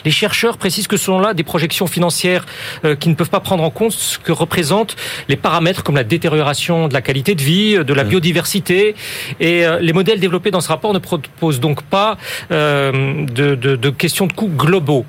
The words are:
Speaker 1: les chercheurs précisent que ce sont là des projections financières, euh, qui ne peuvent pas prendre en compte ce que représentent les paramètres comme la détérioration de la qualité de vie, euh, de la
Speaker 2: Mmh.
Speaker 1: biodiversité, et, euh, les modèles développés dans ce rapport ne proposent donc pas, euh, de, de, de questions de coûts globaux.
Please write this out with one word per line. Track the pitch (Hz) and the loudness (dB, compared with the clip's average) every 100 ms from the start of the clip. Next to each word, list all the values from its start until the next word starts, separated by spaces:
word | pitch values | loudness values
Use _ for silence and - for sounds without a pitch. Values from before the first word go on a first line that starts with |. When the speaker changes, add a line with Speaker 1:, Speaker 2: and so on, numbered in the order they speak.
Speaker 1:
les | 156 | -2
chercheurs | 156 208 - 233 - | 0 0 0 0 0
précisent | 190 202 190 | -4 -2 -2
que | 196 | -2
ce | - | 2
sont | 185 | 2
là | 208 | 2
des | 175 | 0
projections | - 170 147 - 175 | -2 -2 -2 -2 -2
financières, | 170 175 - 180 180 - - - - | 0 0 0 0 0 -2 -14 -14 -4
euh, | 156 147 | -2 0
qui | 165 | 0
ne | |
peuvent | 156 165 | 0 0
pas | 196 | 0
prendre | - 190 | 0 0
en | 160 | 0
compte | - 220 | 0 -2
ce | - - - | 0 -6 -4
que | - | -2
représentent | 160 165 185 147 196 226 - - - - | -2 0 0 2 0 0 -6 -10 -10 -4
les | 139 | -2
paramètres | 190 165 165 190 | 2 2 2 0
comme | - 143 | 0 0
la | |
détérioration | 113 170 170 156 143 139 - 165 160 | 2 0 2 2 0 -2 0 0 2
de | |
la | 131 | 0
qualité | - 139 135 180 | -2 -2 0 0
de | |
vie, | 135 180 214 202 | 2 2 4 2
euh, | |
de | 139 | 2
la | 139 | 2
Speaker 2:
Mmh. | 107 | 2
Speaker 1:
biodiversité, | 185 165 170 - 202 - 180 214 208 - - - 135 | 2 2 0 0 -4 0 2 2 0 -10 -10 -10 -2
et, | 165 170 | 0 2
euh, | 170 170 | 2 2
les | 170 | 2
modèles | 170 190 214 | 2 2 2
développés | 180 175 208 | 2 0 0
dans | 190 | -2
ce | - | -2
rapport | 208 214 | -2 0
ne | 190 | -2
proposent | - 170 - - 165 127 | -2 -6 -6 -4 -2 0
donc | 151 147 | 0 -2
pas, | - 196 214 196 - - - | 0 0 0 -2 -8 -12 -4
euh, | 160 151 143 139 135 135 156 147 | 0 2 2 0 0 -2 -2 -4
de, | 120 143 135 | 0 0 2
de, | 139 131 | 0 0
de | 139 | 0
questions | - 165 - 190 | 0 -2 0 -2
de | |
coûts | - 214 | 0 -2
globaux. | 143 151 190 143 135 | 2 4 2 2 0